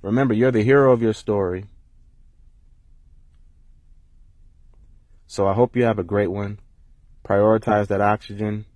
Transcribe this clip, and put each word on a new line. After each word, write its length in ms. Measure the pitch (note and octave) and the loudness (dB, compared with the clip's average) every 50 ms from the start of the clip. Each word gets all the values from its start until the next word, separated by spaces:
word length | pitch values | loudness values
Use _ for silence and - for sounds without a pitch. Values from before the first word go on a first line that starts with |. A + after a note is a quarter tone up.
Remember, 320 | F#2 G2 G#2+ B2+ C3+ B2 G#2+ | -4 -2 -2 0 0 0 0
you're 180 | A2 B2 C3 | 2 2 2
the 120 | B2 A2 G#2 | 2 2 2
hero 280 | A#2+ C3+ C#3+ C#3 C3 B2+ | 4 4 4 6 4 4
of 80 | A#2 | 2
your 120 | A#2 A2 G#2+ | 2 -2 -2
story. 520 | - - - G#2 G2+ G2 F2+ F2+ F#2 G2 - - - _ _ _ - _ _ _ _ - - _ _ - - _ - _ - - _ _ _ - - _ _ - - - _ _ _ - - _ _ - - - - _ - - - _ _ _ - - - _ _ - - _ _ - - - - - - - - _ _ - - _ _ | -4 -4 -4 -2 -2 -2 -4 -6 -8 -12 -16 -20 -20 _ _ _ -20 _ _ _ _ -20 -20 _ _ -20 -20 _ -20 _ -20 -20 _ _ _ -20 -20 _ _ -20 -20 -20 _ _ _ -20 -20 _ _ -20 -20 -20 -20 _ -20 -20 -20 _ _ _ -20 -20 -20 _ _ -20 -20 _ _ -20 -20 -20 -20 -20 -20 -20 -20 _ _ -20 -20 _ _
So 160 | - - G2 | -4 -2 0
I 60 | G2 F#2+ | 0 2
hope 240 | A2 B2 A#2+ - | 2 0 0 2
you 80 | B2 A#2+ | 0 0
have 120 | A#2 A2 | 0 0
a 60 | G#2 F#2 | -4 -6
great 260 | E2+ G2+ G2+ G#2 E2+ | -4 -2 -2 -2 -2
one. 300 | F#2+ G2+ G2+ G2+ G#2 G2+ - - _ _ - - - _ _ _ - - - | -4 -6 -8 -8 -10 -14 -20 -20 _ _ -20 -20 -20 _ _ _ -20 -20 -6
Prioritize 640 | - G2+ G2+ G#2 A2 A2 A2 - A#2 G#2+ G#2 G#2 | -2 0 2 4 4 2 2 0 0 0 0 0
that 140 | G2+ G2+ G2 | -2 -2 0
oxygen 640 | G2+ G#2 G#2 G#2 - - G#2 G2+ G#2+ G#2 G#2 G#2+ A2 - _ | 2 0 0 -2 -6 -14 -10 -8 -6 -6 -6 -8 -12 -16 _